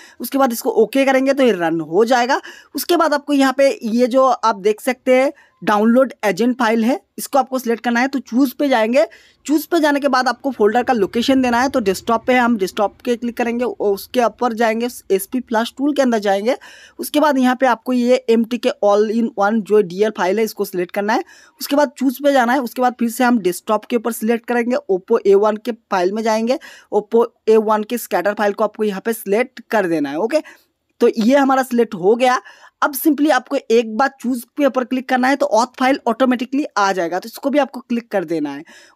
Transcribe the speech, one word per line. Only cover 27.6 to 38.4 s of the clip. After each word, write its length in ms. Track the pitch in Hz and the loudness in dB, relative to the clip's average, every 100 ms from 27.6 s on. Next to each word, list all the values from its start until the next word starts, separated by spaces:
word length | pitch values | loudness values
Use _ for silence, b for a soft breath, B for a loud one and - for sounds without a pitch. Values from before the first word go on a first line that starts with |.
| 214 214 | 4 -2
के 140 | 214 240 | -2 -8
स्कैटर 340 | - 180 196 208 | -4 -2 -2 0
फाइल 180 | 208 | -2
को 100 | 196 | 0
आपको 200 | 208 - | -4 -2
यहाँ 180 | 214 190 233 | -4 -4 -6
पे 80 | 226 | -6
सिलेक्ट 460 | 196 208 262 - - | -2 -2 -2 -8 -4
कर 180 | 220 180 | -2 0
देना 220 | 165 139 | -2 -2
है। 100 | 151 | -4
ओके, 220 | 226 302 B B B _ _ - | -2 -2 B B B _ _ 0
तो 80 | 233 | 0
ये 280 | 226 220 285 | 2 2 4
हमारा 260 | 269 269 | 4 0
सिलेक्ट 300 | 254 240 226 180 | 0 0 -2 0
हो 200 | 180 233 | 0 2
गया। 260 | 254 247 B B B - | 2 0 B B B -4
अब 120 | 302 | -4
simply 360 | 269 320 277 302 | 0 -2 2 2
आपको 260 | 254 - 277 - | 0 0 -6 2
एक 240 | 226 220 220 | 2 2 -2
बार 120 | 269 277 | -2 -2
चूज़ 220 | 240 254 - - | -6 -6 -8 -2
के 80 | 277 | 0
ऊपर 180 | 254 | 0
क्लिक 240 | 247 254 254 | -4 -6 -2
करना 180 | 254 254 | 0 0
है 80 | 277 | 0
तो 100 | 277 | 0
ऑथ 200 | 214 247 - | 0 0 -2
फाइल 200 | 254 277 - | 0 0 -2
ऑटोमेटिकली 580 | 220 262 247 247 269 302 - | 0 0 0 -2 -4 -4 -2
आ 140 | 196 | 0
जाएगा, 280 | 190 170 180 | 0 -2 -6
तो 80 | 226 | -8
इसको 220 | - 277 | -8 -2
भी 100 | 285 | 0
आपको 200 | 254 247 | -2 -6
क्लिक 280 | - 233 226 | -6 -6 -4
कर 160 | 196 165 | -6 -4
देना 240 | 165 | -4